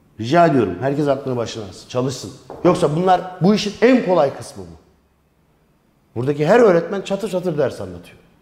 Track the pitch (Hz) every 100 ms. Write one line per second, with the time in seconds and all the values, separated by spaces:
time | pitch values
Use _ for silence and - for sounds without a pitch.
0 | _ - 113 170 165 139 98 87 135 143
1 | 143 135 131 123 113 113 101 - - 127
2 | 131 131 98 - - - 175 165 156 156
3 | 185 180 - - 170 208 202 - 240 254
4 | 175 175 139 - - 98 87 80 _ _
5 | _ _ _ _ _ _ _ _ _ _
6 | _ 113 131 143 151 240 220 170 170 196
7 | 190 196 208 180 175 147 123 92 95 87
8 | - - _ _